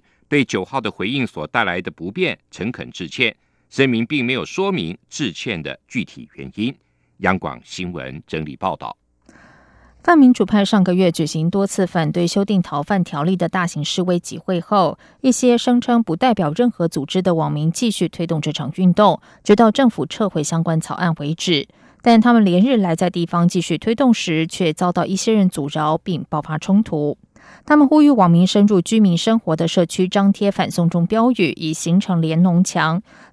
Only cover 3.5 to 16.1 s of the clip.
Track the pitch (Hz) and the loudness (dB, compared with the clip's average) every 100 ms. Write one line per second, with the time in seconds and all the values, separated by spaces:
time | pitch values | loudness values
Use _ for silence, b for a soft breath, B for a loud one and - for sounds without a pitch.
3.5 | _ _ - 135 113 117 147 123 127 80 | _ _ 0 0 0 -2 -4 -2 -4 -6
4.5 | - 196 185 82 - _ - 135 - - | -4 -4 -4 -6 -10 _ -8 -8 -8 -8
5.5 | 92 71 65 _ 175 185 - 60 - 67 | -8 -8 -12 _ -8 -8 -12 -20 -18 -14
6.5 | - 113 143 _ _ _ _ 90 92 80 | -6 -6 -8 _ _ _ _ -2 -2 -4
7.5 | 62 - - 90 85 65 73 - 80 78 | -12 -16 -12 -10 -10 -12 -14 -10 -8 -8
8.5 | 69 95 78 62 - _ _ _ b b | -6 -6 -6 -10 -16 _ _ _ b b
9.5 | b b b b b - 339 262 247 190 | b b b b b 2 6 6 6 2
10.5 | 208 196 214 185 180 180 170 151 160 165 | 2 2 2 2 2 2 0 -2 -2 -2
11.5 | 196 196 - 180 180 151 165 175 - 202 | -2 -2 -2 -2 -2 -2 -2 -2 0 0
12.5 | 202 - 147 143 202 170 151 156 185 165 | 0 -2 -4 -2 -2 -2 -4 -2 -2 -2
13.5 | 190 175 - 147 - 180 175 - - - | -2 -4 -4 -6 -4 -2 -2 -4 -10 -6
14.5 | 180 - 208 170 - b b 269 240 247 | -6 0 0 0 -2 b b 0 2 2
15.5 | 240 - 247 - 240 226 | 2 2 0 2 0 0